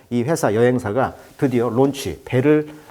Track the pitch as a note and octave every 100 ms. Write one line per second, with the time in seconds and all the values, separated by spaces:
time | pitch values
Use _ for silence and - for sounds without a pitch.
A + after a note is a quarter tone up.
0 | - A#2+ A#2 E3 C3 G#2 A#2+ B2+ G#2+ A2
1 | B2 - - - C3+ A#2+ A#2 A2+ C#3 C3+
2 | F#2+ D2+ - B2 C#3 D3+ D3+ - -